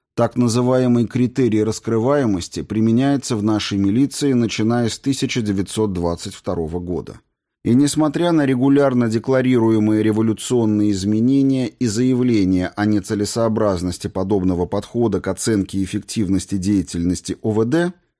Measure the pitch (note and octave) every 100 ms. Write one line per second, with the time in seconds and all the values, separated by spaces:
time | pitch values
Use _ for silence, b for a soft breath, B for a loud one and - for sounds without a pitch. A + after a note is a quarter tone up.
0 | _ - A#2 - A#2+ A#2 B2 B2+ B2+ A#2+
1 | A2+ B2 B2 B2 B2 G#2+ G#2+ G#2+ - A2+
2 | B2 C#3+ A#2+ F#2+ - - D2 G#2 A2+ A2+
3 | C#3 C#3 - A2+ G#2 G#2+ - G2+ G2 A2+
4 | C3+ - C#3+ B2 A2+ - A2 A#2+ A2+ -
5 | C#3 C3 C3 C3 G#2 G2 F#2 A2 G#2+ F2+
6 | E2+ F2 G2+ - - F2 D#2 F2 F2 E2+
7 | - - _ _ _ _ - B2 C#3+ C#3+
8 | D#3 D3 F3 D#3+ C#3 B2+ C#3 C#3 C#3 B2
9 | A#2 A2 C3 C3 B2+ B2 A2+ A2 G#2+ G#2+
10 | G#2+ G#2+ A2+ G#2+ - B2 A2+ G#2 G#2 F#2+
11 | G2 G#2+ A#2+ C#3 C3+ C3 B2+ - B2 G#2
12 | B2+ B2+ B2+ A2 F#2 F#2 F2+ - G#2 G#2
13 | - G#2 G2+ A#2+ A2+ A2 G#2+ F2+ F2+ F2
14 | - F#2+ F#2 G#2 F#2 F2 F2 G2+ - A#2
15 | A#2 F#2+ F#2+ F2+ - G#2+ F#2 F#2+ F#2+ G#2+
16 | - A#2+ F#2 F#2+ - G2+ F#2 G2+ - F2
17 | F2 F2 - - A2+ G#2+ A2+ D#3+ F3 -
18 | _